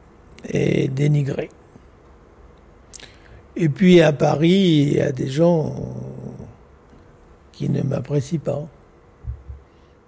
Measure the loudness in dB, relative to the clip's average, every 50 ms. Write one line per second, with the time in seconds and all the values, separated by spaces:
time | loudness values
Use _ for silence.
0 | -20 -20 -20 -20 -20 -20 -20 -20 -14 -8 -4 -2 -2 0 0 0 -2 -2 -2 -2
1 | 0 0 0 0 0 -2 -6 -8 -8 -10 -14 -20 -20 -20 -20 -20 -20 -20 -20 -20
2 | -20 -20 -20 -20 -20 -20 -20 -20 -20 -20 -20 -20 -20 -20 -20 -20 -20 -20 -20 -20
3 | -20 -20 -20 -20 -20 -20 -20 -20 -20 -14 -6 -2 0 0 0 4 6 8 8 8
4 | 8 6 4 2 0 0 2 2 2 2 4 4 4 4 4 4 2 2 2 0
5 | 0 -2 -2 -4 -6 -6 0 2 2 2 2 2 -2 -4 -6 -8 -10 -10 -10 -12
6 | -12 -14 -14 -14 -14 -16 -16 -16 -18 -20 -20 -20 -20 -20 -20 -20 -20 -20 -20 -20
7 | -20 -20 -20 -20 -20 -20 -20 -20 _ -20 -14 -8 -6 -4 -2 -2 -2 -4 -4 -6
8 | -6 -4 -4 -4 -2 -4 -6 -6 -4 -4 -6 -6 -8 -12 -16 -20 -20 _ _ _
9 | _ -20 -20 _ -14 -14 -14 -14 -14 -18 -20 -20 -20 _ _ -20 -20 -20 _ _
10 | _